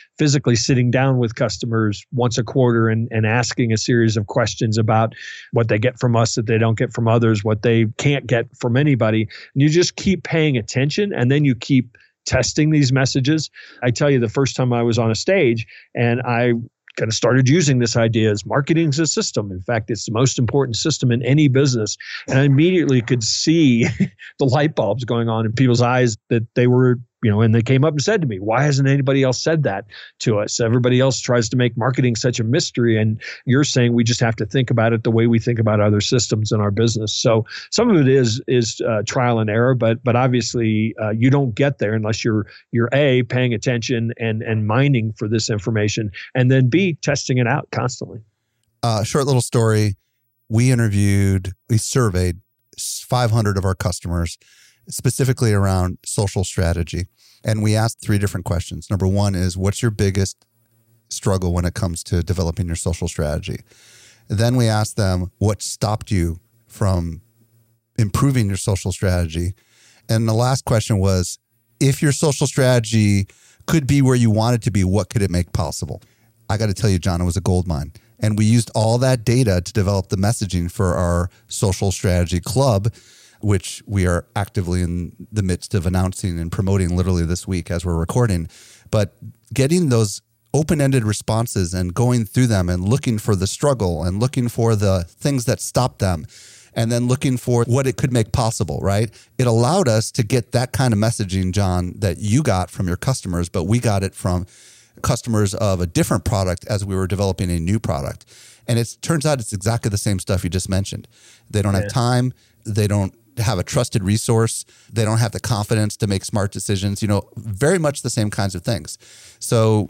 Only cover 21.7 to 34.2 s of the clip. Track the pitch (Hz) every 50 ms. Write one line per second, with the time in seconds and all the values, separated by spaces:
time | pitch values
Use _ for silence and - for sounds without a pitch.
21.7 | 127 113 107 104 - - - - - - - - 131 131 143 143 135 139 160 180
22.7 | 185 175 143 139 131 123 107 - 131 120 110 - - - - 165 160 170 156 131
23.7 | 120 113 139 170 - - 190 - - _ - - - - 147 131 110 156 147 156
24.7 | - - 120 101 101 131 123 104 123 117 117 117 110 113 113 107 110 123 131 123
25.7 | 120 120 123 120 127 127 127 117 104 - _ _ 120 117 117 - _ 131 123 123
26.7 | 123 127 127 127 120 123 123 - _ _ - 110 101 107 117 113 113 117 113 113
27.7 | 131 131 143 160 151 147 127 190 220 208 165 123 104 92 101 107 113 127 143 151
28.7 | 139 135 139 135 139 143 131 135 135 139 131 131 127 - - 160 165 160 135 -
29.7 | 95 101 - - - - - - _ _ - 127 110 101 104 - - - 120 110
30.7 | 120 127 120 123 123 123 131 135 123 - - - 123 120 117 - - 123 123 117
31.7 | 117 117 113 131 127 - 127 123 113 - - 127 113 - 113 110 123 175 165 -
32.7 | - 131 120 117 113 107 107 110 110 110 - - - - _ 139 123 139 151 -
33.7 | - 131 120 120 120 120 117 113 117 -